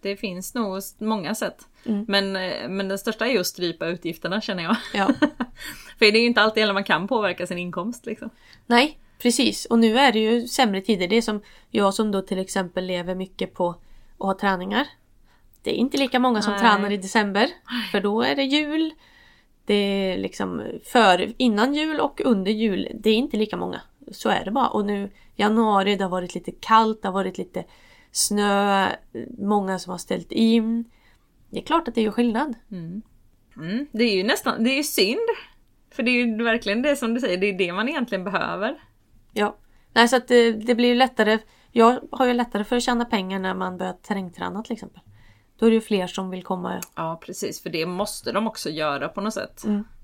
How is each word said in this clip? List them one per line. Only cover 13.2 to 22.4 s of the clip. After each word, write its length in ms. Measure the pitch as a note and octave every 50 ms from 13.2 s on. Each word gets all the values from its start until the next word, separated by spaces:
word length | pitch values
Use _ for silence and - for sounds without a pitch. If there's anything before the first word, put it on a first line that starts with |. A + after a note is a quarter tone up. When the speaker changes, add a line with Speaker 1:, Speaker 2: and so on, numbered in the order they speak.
| F#3+ F#3+ - - F#3 F3+ -
Speaker 2:
på 160 | - F#3 F3
att 80 | E3+ - - - - - - - - - -
ha 120 | G3 F#3+ F#3+
träningar. 480 | - G3+ F#3+ F3+ F3+ F#3+ G#3 B3 C#4+ - - _ _ _ _ _ _ _ _ _ _ _ _ _
Det 100 | _ -
är 40 | -
inte 220 | - A3+ C4+ - C#4
lika 220 | C#4 C4 - B3+
många 220 | B3 B3+ A#3+ G#3+
som 100 | G#3 G#3 G3+
Speaker 1:
Nej. 80 | G3+
Speaker 2:
tränar 300 | A#3 A#3 G#3 G3 G3+ G3+
i 60 | G3+ G3+
december. 440 | F#3 F#3+ - A#3 G#3 G3+ F#3+ G3 A3+ C#4+ - - _ -
Speaker 1:
Nej. 160 | B3 B3 A3 F#3+
Speaker 2:
För 100 | - G3+
då 200 | G3 G#3 G#3 A3
är 140 | A#3+ - C#4+
det 80 | C#4+ C#4
jul. 500 | C4 C4+ D4 D4+ D4 D4+ D#4 D#4+ D#4+ D#4+ _ _ _ _ - - - _ _ _ _ _ _ _
Det 80 | - G#3
är 440 | G3+ G3+ G3+ G3 G3 G3 F#3+ F#3 F#3
liksom 460 | F#3+ F#3+ - - G3 F#3+ F3+ E3 - - - A#3 -
för, 500 | - - B3 A3+ G3+ F3+ F3+ F#3 - A#3 -
innan 360 | C4 B3 G#3+ G3+ A3 C4 C#4+
jul 260 | D4 D4+ D#4 D#4 D4
och 220 | - C#4+ - - -
under 260 | C4 A#3 G3